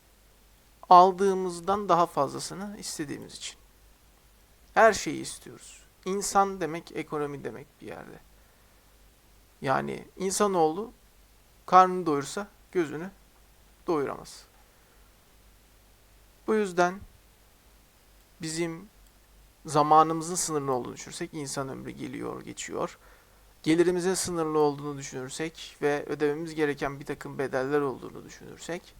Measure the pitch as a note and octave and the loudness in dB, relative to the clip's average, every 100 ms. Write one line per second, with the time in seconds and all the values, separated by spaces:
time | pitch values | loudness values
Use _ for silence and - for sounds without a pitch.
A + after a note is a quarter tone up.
0 | _ _ _ _ - - _ - - F3+ | _ _ _ _ -20 -20 _ -20 8 10
1 | F#3 F3+ G3 F#3 F#3 E3+ E3+ G3+ G3+ E3+ | 10 6 2 2 -2 -4 -2 -2 2 4
2 | E3+ - C3+ C3+ - C#3+ G#3 G#3 - - | 4 2 -2 -2 -10 -10 -12 -10 -10 -8
3 | D3+ A2+ A2+ - - - - - - - | -8 -10 -12 -14 -14 -14 -20 -20 -20 -20
4 | - _ _ _ - - - - A3 F#3+ | -20 _ _ _ -20 -20 -4 6 6 6
5 | - C#3 C3 - - B2 - - - _ | -2 -6 -8 -12 -16 -20 -20 -20 -20 _
6 | - G3 G3 G3+ G3 F#3+ E3 E3 E3 - | -6 -4 0 2 2 0 -4 -6 -8 -10
7 | D3+ D3+ D3 C3+ B2+ A2 C3+ _ - - | -6 -6 -6 -6 -10 -12 -16 _ -14 -14
8 | - - - - - _ _ _ _ _ | -14 -18 -20 -20 -20 _ _ _ _ _
9 | - _ _ - _ _ C#3 C3+ C#3+ C3+ | -20 _ _ -20 _ _ -2 -2 -2 -8
10 | - - F#3+ F#3 G#3 F#3+ D#3+ E3 A3+ - | -12 -8 -4 0 2 4 2 0 -8 -14
11 | - - - - - - - F3+ F#3 F#3 | -20 -20 -20 -20 -20 -20 6 8 8 4
12 | E3+ C#3+ C3+ - G3+ - - F#3 D#3 C#3 | 0 0 -2 -8 -10 -14 -6 -2 -2 -4
13 | F#3 - - - - _ - _ - D#3+ | -10 -14 -20 -20 -20 _ -20 _ -2 0
14 | C3 - - - - - - _ _ - | 0 -4 -12 -18 -20 -20 -20 _ _ -20
15 | - _ _ - - - _ - - - | -20 _ _ -20 -20 -20 _ -20 -20 -20
16 | - - - - - A3 G#3 F3 F3 G3 | -20 -20 -20 -14 0 0 2 2 0 0
17 | - - - - _ _ _ - - _ | -12 -20 -20 -20 _ _ _ -20 -20 _
18 | _ - _ - E3 D#3+ E3+ E3 G3+ - | _ -20 _ -14 -8 -4 -4 -6 -14 -20
19 | - _ _ - - _ D#3+ D3+ D3 D#3 | -20 _ _ -20 -20 _ 0 2 8 8
20 | D#3 E3 D#3+ F3+ - D#3 C#3 B2+ A#2+ A#2 | 8 4 -4 -4 -2 -2 0 -2 -2 -8
21 | - - E3+ D#3+ C#3 C#3 C3+ B2+ C3 B2+ | -12 -10 -10 -8 -8 -6 -6 -8 -12 -10
22 | C3 A#2+ A#2+ B2 A#2 A#2+ - - F3 - | -10 -8 -8 -10 -12 -12 -8 -4 -4 -6
23 | - - _ - - - - E3 F3 F3+ | -20 -20 _ -20 -20 -8 2 4 4 2
24 | F3 F3+ - E3+ D#3+ D#3 D3 C#3+ D3 C#3+ | 0 -2 -4 -2 0 2 2 2 -6 -10
25 | C3+ C3+ B2+ - D#3+ - - - D3 D3 | -10 -10 -10 -8 -8 -10 -18 -4 -2 -2
26 | - D3 D3+ D3 E3 D#3 D3 C#3+ D3 C#3 | -4 0 0 0 -4 -2 -2 0 -4 -6
27 | C#3+ D3 C#3+ C#3 C3+ C3 C3 D3 C#3+ A#2 | -8 -10 -10 -6 -2 -2 0 0 0 -4
28 | A2 G#2 G#2 - - - - E3+ - - | -10 -14 -18 -18 -18 -16 -12 -12 -12 -20